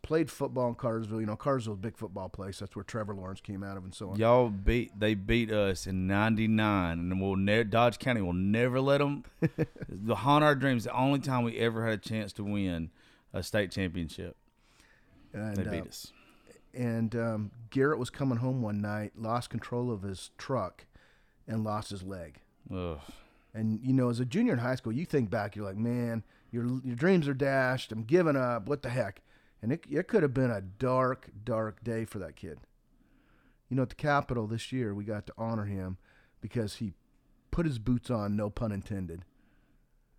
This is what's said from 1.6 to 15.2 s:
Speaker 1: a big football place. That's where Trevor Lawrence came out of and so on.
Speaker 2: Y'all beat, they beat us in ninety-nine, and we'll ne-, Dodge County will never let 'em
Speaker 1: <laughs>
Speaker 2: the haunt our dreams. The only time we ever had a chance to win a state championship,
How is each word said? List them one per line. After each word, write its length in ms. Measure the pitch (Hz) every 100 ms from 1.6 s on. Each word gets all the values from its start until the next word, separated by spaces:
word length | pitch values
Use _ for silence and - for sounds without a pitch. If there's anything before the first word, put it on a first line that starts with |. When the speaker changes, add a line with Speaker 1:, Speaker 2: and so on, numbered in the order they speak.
| 110 101
Speaker 1:
a 20 |
big 160 | 98 -
football 320 | 107 98 92
place. 300 | - 98 98
That's 160 | 101 -
where 80 |
Trevor 300 | - 117 104
Lawrence 260 | 101 92 95
came 240 | - 98
out 120 | 98 98
of 80 |
and 100 | 92
so 160 | - 98
on. 60 | 98
Speaker 2:
Y'all 320 | 110 123 120
beat, 480 | 101 98 117 117 101
they 140 | 107
beat 360 | 107 98 117 110
us 360 | 107 98 95 98
in 200 | 95 92
ninety-nine, 920 | 98 110 110 110 110 107 101 87 85
and 220 | 87 92
we'll 140 | 98 95
ne-, 280 | 98 107
Dodge 340 | 110 113 120 -
County 220 | 131 117
will 120 | 92
never 460 | 87 98 110 127 127
let 200 | 135 143
'em 240 | 143 143 - -
Speaker 1:
<laughs> 480 | 160 - 156 - -
Speaker 2:
the 280 | 90 107 104
haunt 280 | 123 147
our 100 | 151
dreams. 300 | 139 135 123
The 100 | 107
only 240 | 120 131 139
time 240 | 131 127
we 120 | 117 110
ever 260 | 113 113
had 100 | 113
a 40 | 107
chance 340 | - 110 101
to 100 | -
win 460 | 101 104 95 85 82 _ - _ _
a 100 | -
state 280 | 90 107 95
championship, 640 | 104 95 87 80 - 87 - _ _ _ _ _ _ _ -